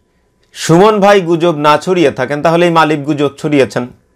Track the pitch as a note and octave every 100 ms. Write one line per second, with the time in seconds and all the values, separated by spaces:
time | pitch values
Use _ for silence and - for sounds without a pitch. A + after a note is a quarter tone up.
0 | _ _ _ _ _ - - E3 G#3+ G#3+
1 | G3+ G3+ E3 E3+ F3 D3+ D3 D3+ - F3+
2 | C#3+ B2 B2+ D3 E3 E3+ F3 E3 D#3 D3+
3 | C#3 C#3+ C#3+ - D#3+ C#3+ B2+ B2+ B2 -
4 | _